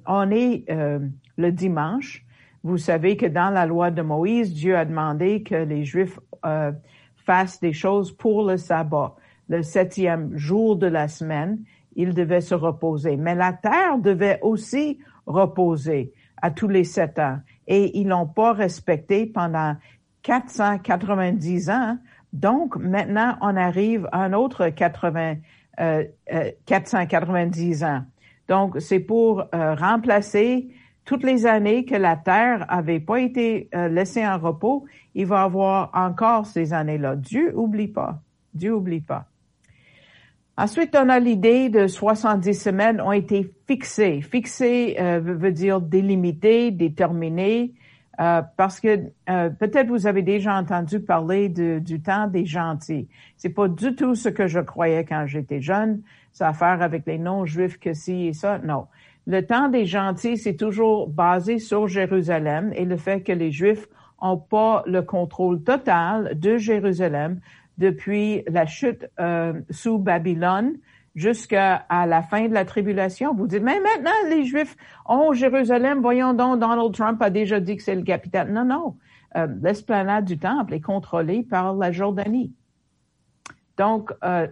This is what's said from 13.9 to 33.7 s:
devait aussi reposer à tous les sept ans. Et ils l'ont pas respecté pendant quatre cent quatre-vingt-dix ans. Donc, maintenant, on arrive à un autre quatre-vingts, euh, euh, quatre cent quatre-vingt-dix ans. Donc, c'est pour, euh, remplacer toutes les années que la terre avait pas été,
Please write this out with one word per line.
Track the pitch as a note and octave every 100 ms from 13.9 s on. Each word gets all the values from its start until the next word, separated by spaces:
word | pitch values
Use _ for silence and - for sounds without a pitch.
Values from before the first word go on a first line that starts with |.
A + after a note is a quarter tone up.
| C4+
devait | G3 F#3 G3+ F#3+
aussi | A3 A3 - C4+ D4+ - - _ -
reposer | D#3+ F#3+ F3+ F3 D#3+ C#3+ D3 B2 - _ -
à | E3+
tous | D#3 G#3+
les | G3
sept | F3+ - D#3+ E3
ans. | C#3+ C#3 - _ -
Et | G3 G3 G3
ils | G3
l'ont | F3+ D#3+
pas | F#3+ A3+
respecté | G#3+ F#3+ - - D#3 - G3 A3
pendant | A3 E3+ D#3+ D#3 D3 - _ _ _
quatre | - B3 B3
cent | - G3+ G3+
quatre-vingt-dix | G3 F3+ F#3+ G3 F3+ G3+ D#3+ F3+ D#3
ans. | A#3 A#3 A#3+ - _ _
Donc, | D3 G3 C4 E4 -
maintenant, | F3+ F#3+ F3+ G#3 A#3+ -
on | G3+ F#3+
arrive | F3+ F3+ G#3+ A3+ F3
à | F3+
un | F#3+
autre | G3 B3+ - F3
quatre-vingts, | D#3 F3 E3+ F3 D#3+ D#3+ D3+ - _ _ -
euh, | E3 D#3 D#3 - -
euh, | E3 B2 - -
quatre | F#3+ F#3
cent | G3+ E3+
quatre-vingt-dix | E3 D#3+ F3+ E3+ E3 F3 D#3
ans. | D#3+ C3+ B2+ _ _ _ -
Donc, | F#3+ G3 D3
c'est | - F#3+
pour, | F3+ A3+ A3+ G3+ - E3+
euh, | D#3
remplacer | D3+ F3+ A3+ A#3 G#3 G#3 G#3 A#3 B3+ B3+ - _ _ -
toutes | C4+
les | C4 B3+ A#3
années | G#3+ G#3 A#3+ B3
que | G3+
la | F#3 D#3+
terre | F#3 G3 A#3+ A3+ -
avait | F3+ D#3+ E3
pas | D#3+ A#3
été, | B3+ B3+ A#3 A3 -